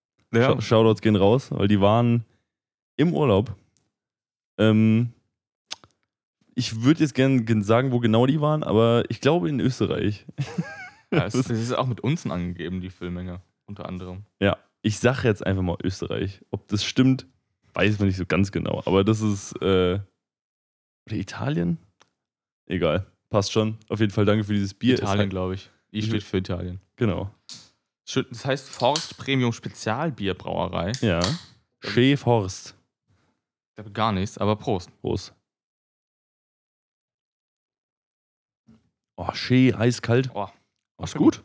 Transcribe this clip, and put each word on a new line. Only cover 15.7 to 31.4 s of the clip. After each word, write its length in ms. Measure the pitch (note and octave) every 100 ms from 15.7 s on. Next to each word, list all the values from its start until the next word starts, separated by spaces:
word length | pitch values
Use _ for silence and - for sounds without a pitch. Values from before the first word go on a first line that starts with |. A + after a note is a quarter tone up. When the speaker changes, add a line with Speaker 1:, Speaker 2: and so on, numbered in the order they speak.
| -
Speaker 2:
Österreich. 640 | F2 F#2+ - - G2 - _
Ob 160 | F#2+ -
das 160 | G#2
stimmt, 440 | - - C3 C3 - _ _ _ _
weiß 260 | - G2 G#2
man 80 | G2
nicht 80 | F#2
so 100 | F2
ganz 240 | D#2+ G2
genau. 320 | E2 D#2 D#2
Aber 200 | - F#2+
das 160 | G2+ G#2+
ist, 320 | G#2+ G2+ - -
äh, 380 | F2+ F#2+ F2+ F#2+ G2 _ _ _ _ _ _ _ _ _ -
oder 100 | A2
Italien? 600 | G2+ - B2 D#3+ F3 E3 _ _ _ _ _ _ _ _ -
Egal, 400 | F2+ E2 E2+ - _ _
passt 220 | G#2+ F#2+
schon. 260 | A2+ G#2+ A2 -
Auf 100 | G#2
jeden 100 | G#2+
Fall 140 | A2
danke 180 | G2+ G#2+
für 120 | G2+
dieses 200 | G#2 G2
Bier. 200 | - A#2+
Es 60 | C3
Speaker 1:
Italien, 220 | G#2 G2+ G2+
Speaker 2:
hat 40 |
Speaker 1:
glaub 220 | F#2+ F#2
ich. 180 | F#2+ - _ _
I 60 | G#2+
Speaker 2:
Mhm. 40 | G#2+
Speaker 1:
steht 160 | G#2+
für 140 | - F#2+
Italien. 420 | F#2 F2+ F2+ F#2 _ -
Speaker 2:
Genau. 360 | A#2 E2+ G#2 - - - - _ _ _ -
Speaker 1:
Schön, 180 | C3+ -
das 140 | A#2
heißt 240 | - C#3 -
Forst 480 | - B2 D3+ - -
Premium 360 | - C3+ A#2+
Spezialbierbrauerei. 1400 | A2+ F#2 - A2 A2+ E3 G#2+ G2 F2+ - E2+ F2 F2 F2 A2+
Speaker 2:
Ja. 200 | A2+ E2+
Speaker 1:
Ähm, 140 | F2+ E3+